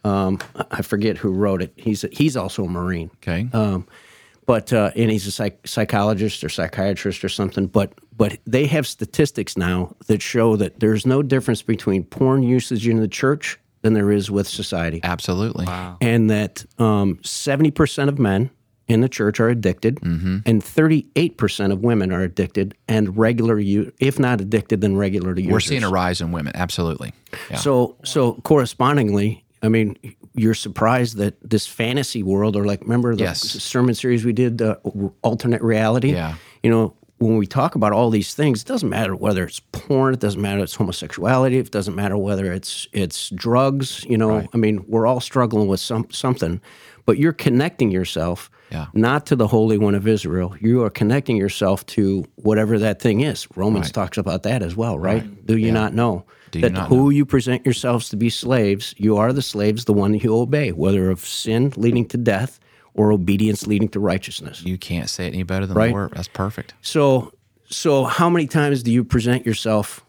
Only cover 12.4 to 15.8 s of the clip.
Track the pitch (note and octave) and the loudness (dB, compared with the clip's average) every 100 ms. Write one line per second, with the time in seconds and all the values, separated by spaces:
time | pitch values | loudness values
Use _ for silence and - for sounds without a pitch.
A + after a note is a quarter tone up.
12.4 | B2 B2+ - A#2 A#2 A2+ G#2+ - C3+ D3 | 2 0 0 -2 0 0 0 0 -2 -2
13.4 | - - _ _ A2 A2 G2+ G#2 G2 G2+ | -6 -12 _ _ 2 2 4 2 0 -2
14.4 | G2 - F#2+ F2 E2+ E2 F2 F2 - F#2 | -2 -6 -6 -4 -4 -4 -4 -4 -2 -2
15.4 | A2 - F2+ F2+ | -2 -4 -6 -6